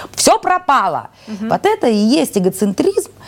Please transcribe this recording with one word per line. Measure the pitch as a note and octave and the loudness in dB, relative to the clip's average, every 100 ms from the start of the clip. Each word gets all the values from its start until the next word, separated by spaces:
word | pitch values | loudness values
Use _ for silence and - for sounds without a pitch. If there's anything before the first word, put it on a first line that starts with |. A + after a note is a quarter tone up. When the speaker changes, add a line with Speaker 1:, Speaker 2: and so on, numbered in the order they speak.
| - - | -12 -2
Speaker 1:
«Все | - A4 | 2 2
пропало». | - F4+ F4+ C4 G3 C#3 G#2+ _ - | 2 -2 0 0 0 -4 -8 _ -14
Speaker 2:
Мгм. | G#3+ A3 | -10 -4
Speaker 1:
Вот | F3+ G4 | 0 0
это | G#4+ C#4+ | 0 2
и | G#3+ G#3+ D4 | 2 2 2
есть | C#4+ - | 0 0
эгоцентризм, | F#3 F#3+ G#3 F#3+ D#4+ G4 - - | -2 0 -2 0 -2 -2 -6 -12